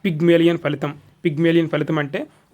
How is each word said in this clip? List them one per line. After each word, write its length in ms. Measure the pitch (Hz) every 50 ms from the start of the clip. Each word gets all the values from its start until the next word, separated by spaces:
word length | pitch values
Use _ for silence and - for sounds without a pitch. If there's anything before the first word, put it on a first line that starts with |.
| _
పిగ్మేలియన్ 540 | 202 165 147 170 170 170 165 165 170 170 165 -
ఫలితం. 280 | 147 147 143 - 147 147 - - _ _ _ _
పిగ్మేలియన్ 460 | 175 151 143 170 165 165 170 165 151 -
ఫలితం 220 | 147 147 143 160 156 143
అంటే 180 | 139 139 196 302 302 _ _ _ _